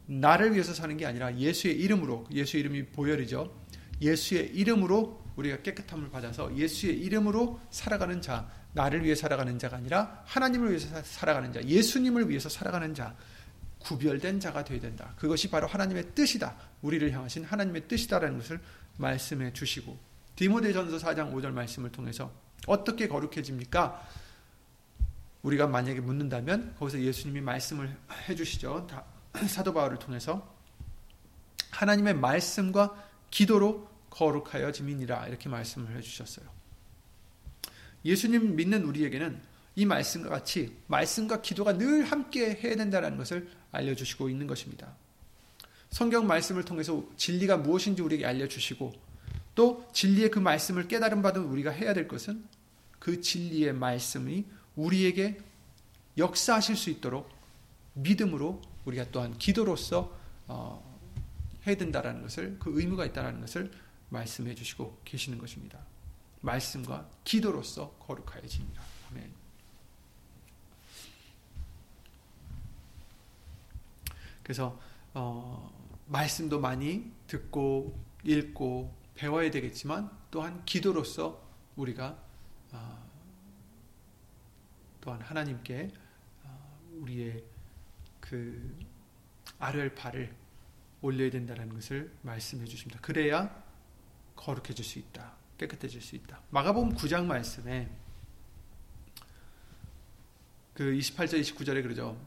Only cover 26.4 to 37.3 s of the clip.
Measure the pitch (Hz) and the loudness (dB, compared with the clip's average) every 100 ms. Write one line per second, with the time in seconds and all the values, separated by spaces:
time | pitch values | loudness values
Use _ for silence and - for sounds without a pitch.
26.4 | 123 202 240 - 143 139 127 131 143 143 | 0 0 -2 -6 -4 0 0 0 -4 -4
27.4 | 135 127 - 147 135 139 - - - 170 | -4 -4 -4 -4 -6 -8 -12 -10 -6 -4
28.4 | 165 - 131 151 180 131 - - - - | -4 -4 -4 -4 -6 -12 -14 -18 -14 -2
29.4 | 208 190 185 160 143 127 - 127 135 180 | -2 0 2 2 2 0 -6 -6 -2 -4
30.4 | - - - - - - - - - - | -6 -16 -20 -16 -12 -14 -16 -20 -20 -20
31.4 | - - - - 202 208 208 160 127 160 | -12 -8 -8 2 6 6 6 6 6 4
32.4 | - - 185 190 202 - - - - - | 2 2 4 6 4 2 -16 -20 -4 6
33.4 | 202 214 202 214 - - - - 160 147 | 8 8 8 4 -6 -20 -16 2 4 4
34.4 | 147 143 135 147 143 143 123 120 117 123 | -2 -2 -2 -2 -4 -4 -2 -4 -4 -8
35.4 | - 120 117 - 117 120 117 - 113 - | -6 -6 -6 -6 -8 -8 -8 -10 -12 -14
36.4 | - - - - - - - - - | -16 -18 -20 -20 -20 -20 -20 -20 -20